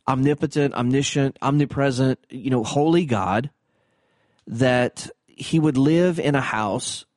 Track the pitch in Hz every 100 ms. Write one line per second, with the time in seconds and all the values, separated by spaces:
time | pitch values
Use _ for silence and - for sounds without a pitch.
0 | - 131 139 147 147 147 143 - 123 135
1 | 139 147 139 - 135 147 143 139 139 123
2 | 131 127 _ 127 127 127 107 143 156 175
3 | 156 107 92 104 143 - _ _ _ _
4 | _ _ _ _ - 117 127 123 123 -
5 | - - _ - 143 165 151 131 139 165
6 | 180 165 143 139 123 110 104 117 - -
7 | -